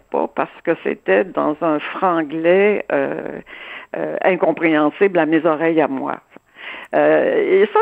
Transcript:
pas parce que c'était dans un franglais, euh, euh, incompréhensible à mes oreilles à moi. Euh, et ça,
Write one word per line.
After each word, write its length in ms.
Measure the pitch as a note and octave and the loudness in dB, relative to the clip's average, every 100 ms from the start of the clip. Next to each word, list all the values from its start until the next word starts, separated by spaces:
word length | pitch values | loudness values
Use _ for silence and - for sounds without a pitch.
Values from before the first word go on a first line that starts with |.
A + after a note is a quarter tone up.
| - | -4
pas 160 | - - | -4 -4
parce 180 | - D3 - | -4 -6 -6
que 140 | - D#3+ | -4 -4
c'était 400 | - - - F#3+ | -4 -6 0 0
dans 320 | G3 - D3 D3+ | 0 -2 -2 -2
un 200 | E3+ D3+ | -2 -2
franglais, 1040 | - - F#3+ E3 D3+ D#3+ E3 F#3 G#3 G3+ - | -4 -4 -2 0 -2 -2 2 4 4 0 -2
euh, 480 | C#3+ C#3 D#3 - - - - - - - - | -2 -2 -4 -8 -12 -16 -20 -18 -18 -12 -8
euh, 200 | D#3 D3+ | -6 -2
incompréhensible 960 | - F3+ F3+ D3 E3 D3+ D3 - G3+ F3 | 0 2 0 0 0 2 0 2 2 2
à 80 | D#3 | 2
mes 180 | D#3+ | 2
oreilles 360 | E3 D3+ E3 D#3 | 2 0 2 2
à 80 | C#3 | 2
moi. 320 | C3 C#3 - _ - _ - - - - | -2 -6 -10 _ -20 _ -20 -18 -16 -4
Euh, 680 | D3+ D3 D#3 C3 D3+ C#3+ F#3+ | 2 4 4 2 0 2 2
et 60 | G#3 | 4
ça, 80 | G#4+ | 2